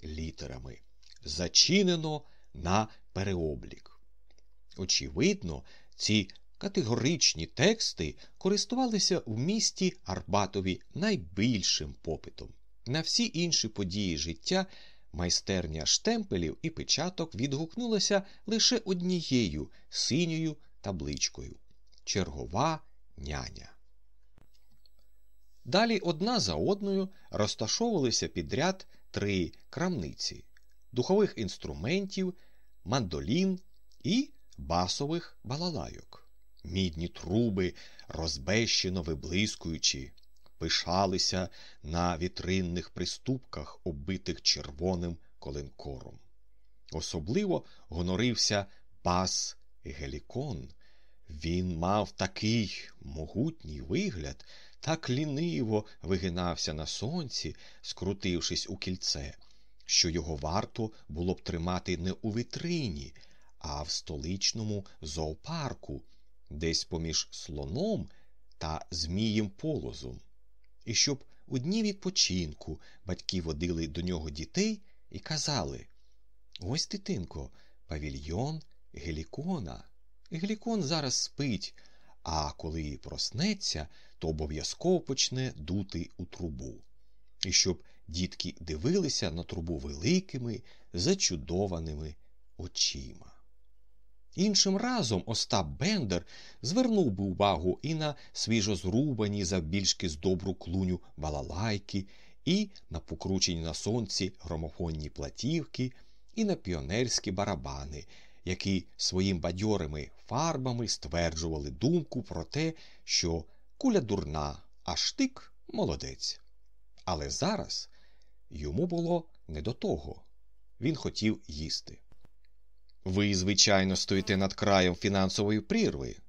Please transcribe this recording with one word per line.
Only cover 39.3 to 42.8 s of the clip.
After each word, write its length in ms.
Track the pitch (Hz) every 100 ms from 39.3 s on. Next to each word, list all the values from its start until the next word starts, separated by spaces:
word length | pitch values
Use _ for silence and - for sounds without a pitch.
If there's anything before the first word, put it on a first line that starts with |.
| 90 107 - 85 78 - 69 65 - - - - -
пишалися 920 | 82 - - 90 98 92 - 92 92 - - -
на 360 | 73 85 87 82
вітринних 720 | 90 - 85 95 87 87